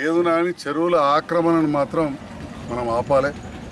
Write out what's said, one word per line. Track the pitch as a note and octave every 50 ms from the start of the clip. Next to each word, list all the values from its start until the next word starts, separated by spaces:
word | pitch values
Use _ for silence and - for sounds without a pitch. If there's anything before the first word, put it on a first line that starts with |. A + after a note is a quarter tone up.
| C3+
ఏదున్నా | D#3 E3 F3 F3 E3+ E3 E3
కానీ | E3+ F3+ E3+ -
చెరువుల | - C#3+ D3 D#3 E3+ F3 F3 D#3+ C#3+ C#3 C#3+
ఆక్రమణను | D#3 D3+ - E3 E3+ E3 E3+ E3 D#3+ D#3 D3+ D3 C#3+
మాత్రం | C#3 - - E3 D#3+ D3 C3+ - - - - - - - - - - -
మనం | A#2+ B2 A#2+ A#2 A2+ A#2+
ఆపాలి. | A#2 A#2+ C#3+ C3+ C3+ C#3+ D3 - - - - - - -